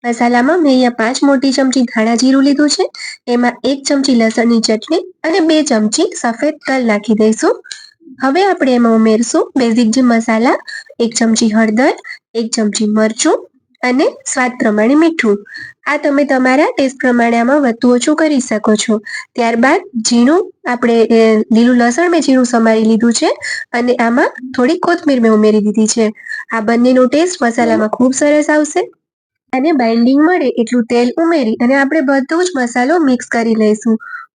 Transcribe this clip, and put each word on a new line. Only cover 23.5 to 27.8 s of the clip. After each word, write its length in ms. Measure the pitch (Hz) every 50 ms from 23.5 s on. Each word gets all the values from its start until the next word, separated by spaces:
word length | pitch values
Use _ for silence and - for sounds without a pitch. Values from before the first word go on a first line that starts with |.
| - - - _ -
અને 220 | 240 247 247 247
આમાં 380 | 247 233 233 233 269 330 - - - 254 254 262
થોડી 220 | - 247 254 330 359
કોથમીર 420 | - 349 349 339 - 302 277 247
મેં 120 | 226 226 220
ઉમેરી 280 | 214 214 214 214 214
દીધી 260 | 202 208 208 220 220
છે. 260 | 214 - 240 220 214 214 - - - - - - _ -
આ 80 | 226
બંનેનો 460 | 220 214 233 240 240 254 262 254 254
ટેસ્ટ 360 | 247 - 294 339 370 - - 262
મસાલામાં 460 | 233 226 - 233 226 226 220